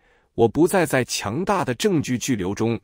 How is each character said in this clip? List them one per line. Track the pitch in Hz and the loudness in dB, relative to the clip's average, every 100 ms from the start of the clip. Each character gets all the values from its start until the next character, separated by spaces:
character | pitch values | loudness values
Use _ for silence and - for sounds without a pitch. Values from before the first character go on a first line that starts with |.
| _ _ _ - | _ _ _ 2
我 | 113 | 2
不 | 143 175 | 4 2
再 | 190 156 | 4 2
在 | 131 | 0
强 | 117 - 101 139 | -2 -4 -4 -4
大 | 190 190 127 | -2 -2 -2
的 | |
证 | 120 214 160 | -2 0 0
据 | 123 123 | 0 -4
巨 | - 110 | -2 -2
流 | 90 | -2
中 | 101 110 117 | -2 -2 -2